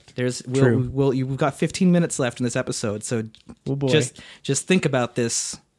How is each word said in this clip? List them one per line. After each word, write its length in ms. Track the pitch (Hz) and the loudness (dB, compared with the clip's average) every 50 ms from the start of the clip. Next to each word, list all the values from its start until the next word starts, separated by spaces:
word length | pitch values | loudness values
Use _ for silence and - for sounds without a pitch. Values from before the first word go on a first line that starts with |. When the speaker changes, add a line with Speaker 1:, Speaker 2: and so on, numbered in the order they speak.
| _ - - | _ -14 -8
Speaker 1:
There's, 280 | - 123 127 123 - - | -4 -4 -4 -4 -6 -6
we'll, 160 | 127 127 135 | -4 2 4
Speaker 2:
True. 280 | 135 123 117 131 127 123 | 4 4 4 2 0 -2
Speaker 1:
we'll, 220 | 131 135 139 139 123 | -2 0 0 2 2
you, 120 | 131 131 | 0 -2
we've 120 | 131 135 127 | -4 -2 -2
got 160 | 160 139 139 | -2 -2 0
fifteen 380 | - 175 156 - - 190 180 | 0 -2 -2 0 2 2 4
minutes 260 | 175 175 160 - - - | 4 4 2 0 -2 -2
left 220 | 135 120 - - | -2 -2 -2 -2
in 40 | 123 | -2
this 120 | 117 - | -2 -2
episode, 480 | 131 127 - 127 - - 107 101 107 - | -2 -2 -4 -4 -4 -4 -4 -4 -4 -4
so 200 | - 123 113 110 110 - - _ - - - _ 139 | -4 -2 -2 -4 -6 -10 -18 _ -20 -20 -10 _ -6
Speaker 2:
Oh, 80 | 135 | -4
boy. 120 | 139 139 131 | -2 2 2
Speaker 1:
just, 320 | 127 156 143 131 - - - - - - | 2 2 2 0 -6 -12 -20 -20 -20 -8
just 240 | - - 139 - - | -4 -4 -2 -2 0
think 180 | - 185 185 - | 2 2 2 2
about 300 | 147 135 127 120 - - | 2 2 0 0 0 0
this. 420 | 127 120 117 - - - - - - _ _ _ | 0 0 0 0 -2 -4 -6 -8 -12 _ _ _